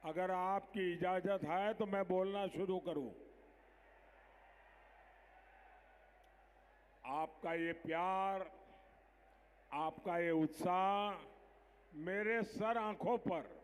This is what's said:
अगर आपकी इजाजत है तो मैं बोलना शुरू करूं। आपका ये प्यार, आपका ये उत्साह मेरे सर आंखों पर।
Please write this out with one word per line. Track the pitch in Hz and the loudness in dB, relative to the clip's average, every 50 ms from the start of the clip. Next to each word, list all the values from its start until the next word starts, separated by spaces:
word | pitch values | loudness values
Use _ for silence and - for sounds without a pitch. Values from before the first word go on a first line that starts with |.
| - | -6
अगर | 160 160 165 180 185 | -4 -2 0 0 0
आपकी | 185 185 180 185 196 202 196 - - 220 190 180 175 | 2 2 2 2 2 0 -2 -2 -4 0 0 0 0
इजाजत | 165 170 180 185 185 180 196 202 190 - | 2 2 2 2 2 2 2 0 2 2
है | 147 160 185 196 208 220 | 0 0 2 2 2 0
तो | 220 220 202 | 0 0 0
मैं | 190 196 196 175 | 2 0 2 4
बोलना | 185 185 190 196 196 202 202 185 | 4 2 2 2 0 -2 -2 -2
शुरू | - - 190 185 185 185 - 180 | -2 -2 -2 0 0 -2 -2 -2
करूं। | 160 151 135 113 92 - - - - - - - - - - - - - - - - - - - - - - - - - - - - - - - - - - - - - - - - - - - - - - - - - - - - - - - - - - - - - - - - - - - - - - - - - - - - - - | -2 -2 -4 -4 -8 -12 -18 -20 -20 -20 -20 -20 -20 -20 -20 -20 -20 -20 -20 -20 -20 -20 -20 -20 -20 -20 -20 -20 -20 -20 -20 -20 -20 -20 -20 -20 -20 -20 -20 -20 -20 -20 -20 -20 -20 -20 -20 -20 -20 -20 -20 -20 -20 -20 -20 -20 -20 -20 -20 -20 -20 -20 -20 -20 -20 -20 -20 -20 -20 -20 -20 -20 -20 -20 -20 -20 -20 -20 -20 -20 -20 -16 -8
आपका | 123 135 151 160 160 - - - 170 165 | -4 -2 -2 -2 -4 -6 -8 -4 -2 -2
ये | 170 165 165 165 165 165 | 0 0 -2 -4 -6 -4
प्यार, | 160 160 165 175 185 190 190 190 196 190 190 190 160 - - - - - - - - - - - - - - - - - - - - - - - - | -4 -2 0 0 2 2 2 0 0 0 -2 -4 -8 -12 -20 -20 -20 -20 -20 -20 -20 -20 -20 -20 -20 -20 -20 -20 -20 -20 -20 -20 -20 -20 -20 -16 -8
आपका | - 147 156 160 156 - - 196 175 170 | -4 -2 -2 -2 -2 -4 -4 -2 0 2
ये | 175 170 165 | 4 4 4
उत्साह | 160 156 151 156 - - 180 180 185 190 196 202 202 208 208 196 170 151 - - - - - - - - - - - - - - 151 | 4 4 2 0 0 0 2 4 4 4 4 4 2 2 0 -2 -6 -10 -16 -20 -20 -20 -20 -20 -20 -20 -20 -20 -20 -20 -18 -12 -8
मेरे | 156 175 185 202 214 214 226 233 214 | -6 -2 -2 0 0 2 2 2 0
सर | - - - 202 220 233 233 | -2 -2 -2 0 0 0 0
आंखों | 220 214 208 165 - 180 240 233 | 0 -2 -4 -2 0 0 0 0
पर। | - - 180 160 131 - - - | 0 0 -2 -2 -4 -8 -14 -18